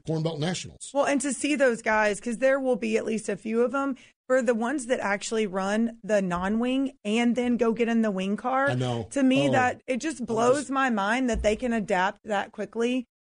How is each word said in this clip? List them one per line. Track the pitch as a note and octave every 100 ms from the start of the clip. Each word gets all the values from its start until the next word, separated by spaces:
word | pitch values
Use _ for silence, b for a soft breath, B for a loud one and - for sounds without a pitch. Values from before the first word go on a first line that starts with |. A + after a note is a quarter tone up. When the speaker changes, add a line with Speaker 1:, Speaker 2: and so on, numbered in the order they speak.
| -
Speaker 1:
Corn | D#3+
Belt | D#3+ D3+
Nationals. | E3 E3 - - -
Speaker 2:
Well, | C#4
and | C#4 C#4
to | C#4+
see | A#3 C#4+
those | C#4+ C4 A3+
guys, | A3+ G#3+ G#3+ G3
'cause | A#3+ A3
there | C4 C4+
will | C4 B3
be | A3+ G#3+
at |
least | G#3+ A3 -
a | F#3+
few | A3 A3+
of | A#3+
'em. | C#4 C#4 B3 B _ -
For | C4
the | A#3
ones | A3+ A#3 D4+ A#3
that | A#3+
actually | G3 G3+ - A3 G#3
run | F#3+ G3 G#3+ A3+ A#3
the | F#3 G#3
non-wing | F#3 F3 F#3+ A3 B3 C4 C4+ -
and | G#3 A3+ A#3+ A#3
then | B3 A#3
go | A#3
get | A3+ A3+
in | A#3
the | A3
wing | F#3 F#3+ G#3
car, | B3 C4 C#4
Speaker 1:
I |
know. | - B3+ A#2 -
Speaker 2:
to | C#4
me, | C4 C4+ C#4
Speaker 1:
Oh. |
Speaker 2:
that, | C4 B3 - -
it | B3
just | D#4+ B3+
Speaker 1:
I'm | A#3
Speaker 2:
blows | A3 A#3+ C#4+
Speaker 1:
just | B3+
Speaker 2:
my | C4+ C4
mind | G#3+ G3+ B3 B3+
that | A3
they | G#3 G#3+
can | B3
adapt | A#3 F3+ F#3 F#3+ -
that | - G3+ A3+
quickly. | - G3+ A3+ A#3+ B3+ A#3 _ _